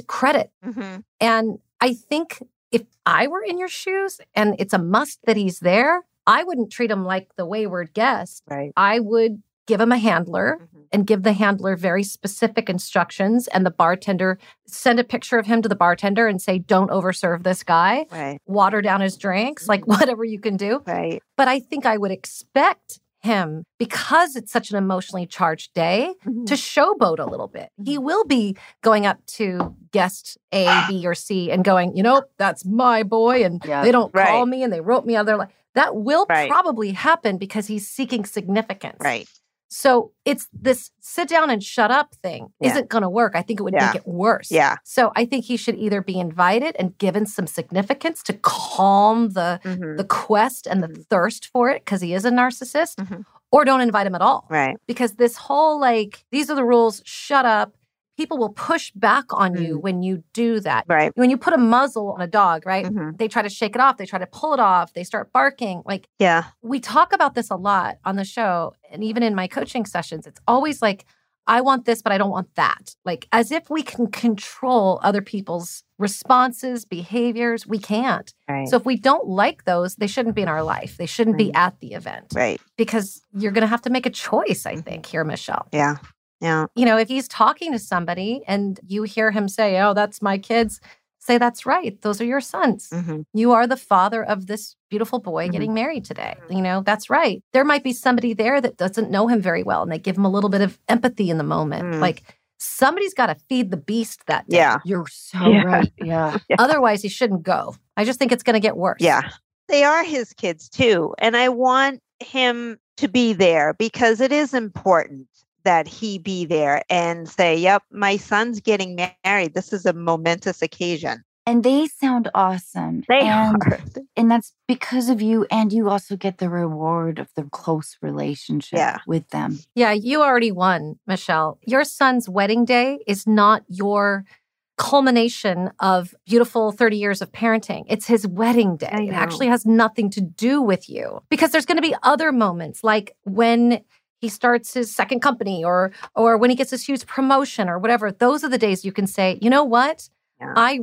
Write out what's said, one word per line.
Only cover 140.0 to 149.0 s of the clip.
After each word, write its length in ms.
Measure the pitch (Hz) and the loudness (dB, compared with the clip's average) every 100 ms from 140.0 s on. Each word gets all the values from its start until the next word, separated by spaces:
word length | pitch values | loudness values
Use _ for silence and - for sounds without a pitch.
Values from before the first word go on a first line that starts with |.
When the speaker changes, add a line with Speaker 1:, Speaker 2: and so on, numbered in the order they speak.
| 202 | -2
Speaker 1:
to 100 | 208 | -2
do 400 | 180 - 226 285 | -6 -2 0 2
with 280 | 233 180 - | 2 0 -2
you 320 | - - 50 - | -10 -8 -10 -4
because 220 | - 320 | 2 2
there's 140 | 320 - | 2 0
gonna 160 | 339 | 0
be 140 | 311 - | 0 0
other 280 | - 285 320 | 2 2 2
moments, 520 | 262 208 175 156 - | 2 0 -2 -8 -4
like 320 | 220 214 208 _ | 0 0 -2 _
when 580 | - 196 233 233 240 226 _ _ _ - | -8 2 4 4 4 2 _ _ _ -10
he 80 | 233 | -10
starts 440 | - 247 240 240 | 0 2 2 -2
his 200 | 254 226 | -6 -6
second 280 | - 196 247 | -2 -2 0
company 420 | 285 247 196 180 | 0 0 -4 -2
or, 280 | 165 180 190 - - - | 0 2 0 -4 -10 2
or 220 | 226 226 | 4 6
when 120 | 247 | 4
he 60 | 254 | 2
gets 160 | 262 | -2
his 120 | 247 | -4
huge 220 | - 269 - | -4 -6 -6
promotion 640 | - 269 269 277 - 185 | -2 2 2 2 -2 -4
or 80 | 175 | -2
whatever. 320 | 220 233 208 | 0 0 0
Those 320 | 190 247 294 | 2 2 2
are 60 | 311 | 0
the 80 | 247 | 0
days 260 | 220 190 196 | 0 0 -4
you 60 | |
can 120 | 190 | -4